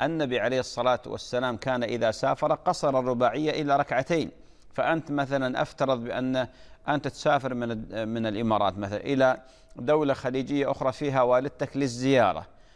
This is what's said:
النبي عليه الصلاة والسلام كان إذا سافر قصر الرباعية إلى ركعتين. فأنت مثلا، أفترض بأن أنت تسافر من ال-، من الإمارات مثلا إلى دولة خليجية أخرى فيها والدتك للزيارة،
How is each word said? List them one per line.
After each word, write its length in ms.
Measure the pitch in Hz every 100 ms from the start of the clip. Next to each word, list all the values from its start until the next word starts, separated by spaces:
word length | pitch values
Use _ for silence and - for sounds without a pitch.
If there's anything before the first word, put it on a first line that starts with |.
النبي 380 | 143 160 143 123
عليه 200 | 110 131
الصلاة 420 | 123 - 123 120 113
والسلام 520 | 110 - 123 127 113
كان 260 | 135 127
إذا 280 | 117 117 113
سافر 420 | 110 135 139 151
قصر 460 | 151 - 170 151 135
الرباعية 640 | 127 120 123 123 151 147
إلى 160 | 147 139
ركعتين. 540 | 143 120 135 170 107 - - - -
فأنت 380 | - 127 160 -
مثلا، 500 | 143 135 139 131 123
أفترض 420 | 147 - 135 127
بأن 440 | 117 107 127 131 120 - - - -
أنت 200 | 147 139
تسافر 460 | - 156 143 127
من 180 | 123 120
ال-، 340 | 110 113 98 110
من 200 | 113 113
الإمارات 520 | 101 113 107 101 92
مثلا 220 | 101 104
إلى 360 | 107 139 131 - - - - -
دولة 380 | 123 151 147
خليجية 580 | 131 127 131 120 143 131
أخرى 200 | 135 135
فيها 300 | - 147 135
والدتك 560 | 123 123 139 - 143 135
للزيارة، 680 | 139 120 131 131 104 80 - - -